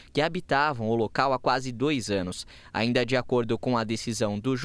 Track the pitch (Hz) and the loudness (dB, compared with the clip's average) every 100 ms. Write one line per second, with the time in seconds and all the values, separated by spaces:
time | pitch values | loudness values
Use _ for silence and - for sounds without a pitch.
0 | - - 156 175 - 139 147 131 110 117 | -6 0 0 0 0 2 2 0 0 0
1 | 104 - 135 127 - 131 127 117 139 143 | 0 2 2 2 2 0 -2 -2 0 0
2 | 104 98 90 90 - - - 101 113 123 | 0 -2 -2 -6 -12 -18 -8 -2 0 2
3 | 123 127 - 123 113 113 - 123 110 113 | 2 0 2 2 2 0 0 0 0 -2
4 | - 110 107 104 120 127 | -4 -2 0 0 -2 0